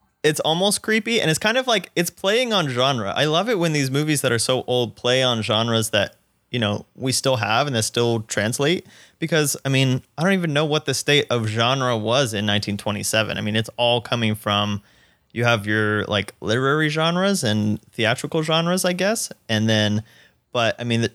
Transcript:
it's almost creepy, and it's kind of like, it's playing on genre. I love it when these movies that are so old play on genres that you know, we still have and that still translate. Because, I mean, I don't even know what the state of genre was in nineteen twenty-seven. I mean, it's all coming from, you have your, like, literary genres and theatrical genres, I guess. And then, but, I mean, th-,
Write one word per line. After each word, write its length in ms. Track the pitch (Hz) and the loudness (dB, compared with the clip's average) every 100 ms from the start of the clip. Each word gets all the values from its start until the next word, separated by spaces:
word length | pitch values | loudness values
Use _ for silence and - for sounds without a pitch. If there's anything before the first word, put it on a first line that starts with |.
| _ _ | _ _
it's 160 | 151 151 | -2 0
almost 420 | 151 165 202 190 | 0 0 0 0
creepy, 400 | - 220 226 233 | 0 -2 0 0
and 80 | 156 | 2
it's 100 | 160 | 0
kind 180 | 214 247 | 0 0
of 100 | 254 | 0
like, 240 | 214 - 170 | -2 -2 -2
it's 140 | 170 | -2
playing 440 | - 196 226 247 | -2 0 0 2
on 160 | 202 147 | 0 0
genre. 440 | 123 135 127 98 - | 2 0 0 -2 0
I 100 | 151 | 0
love 240 | 160 220 | 0 0
it 80 | 202 | 0
when 140 | 165 | 0
these 160 | 151 135 | 0 0
movies 300 | 139 151 147 | 0 0 0
that 100 | 131 | 0
are 80 | 117 | 0
so 240 | - 127 - | 0 -2 0
old 280 | 123 113 - | 0 -2 -2
play 280 | 120 131 | 0 2
on 180 | 127 117 | 2 0
genres 500 | 104 107 117 113 107 | 0 0 2 0 2
that 240 | 104 95 - _ _ _ | 0 0 -6 _ _ _
you 80 | 123 | -2
know, 260 | 104 104 - - | -2 -2 -8 -6
we 160 | 131 | -4
still 240 | 120 139 123 | 0 0 0
have 300 | 104 117 147 | 2 2 2
and 80 | 117 | 0
that 80 | |
still 380 | 107 120 117 117 | 0 0 2 0
translate. 640 | 110 - 104 120 143 185 - - - _ | -2 -2 -2 0 0 0 -4 -20 -20 _
Because, 360 | 165 160 143 - 135 | -2 0 0 -2 0
I 40 | |
mean, 320 | 135 131 127 - - | 2 2 0 -4 -2
I 60 | |
don't 100 | 185 | 0
even 200 | 190 170 | 0 0
know 120 | 143 156 | 0 0
what 200 | 151 147 | 0 -2
the 80 | |
state 320 | 127 - 143 - | -2 2 2 2
of 180 | 120 107 | 0 0
genre 500 | 110 117 135 127 113 | 0 2 2 0 0
was 360 | 107 131 127 | 0 0 0
in 120 | 104 104 | -2 0
nineteen 320 | 104 104 101 | 0 -2 -4
twenty-seven. 600 | 107 101 101 110 104 - | -4 -4 -2 0 0 -4
I 40 | |
mean, 140 | 107 110 | -2 -2
it's 140 | 113 - | -4 -2
all 240 | 120 120 | 0 0
coming 320 | - 120 110 107 | 0 -2 0 -2
from, 460 | 104 101 104 101 - _ _ _ _ | 0 0 0 -4 -8 _ _ _ _
you 100 | 113 | -2
have 240 | 120 113 107 | 2 2 0
your, 380 | 107 104 104 - | 0 0 -2 0
like, 280 | 104 95 - | -2 -2 -6
literary 480 | 92 120 135 151 156 | -2 0 2 0 0
genres 540 | 156 165 175 196 196 | 0 0 0 0 0
and 380 | 120 107 107 104 - | 0 0 0 -2 -6
theatrical 500 | - 110 131 143 165 | -2 0 0 -2 -4
genres, 420 | 156 160 170 185 180 | 0 0 0 0 -2
I 80 | |
guess. 380 | 180 190 226 - - - | -2 -2 -2 -6 -12 -4
And 220 | 110 110 | 0 2
then, 340 | 110 107 104 - - _ _ _ | 2 2 0 -4 -16 _ _ _
but, 240 | 120 110 - | -2 0 -2
I 40 | 120 | -2
mean, 160 | 117 | -2
th-, 100 | 113 | -2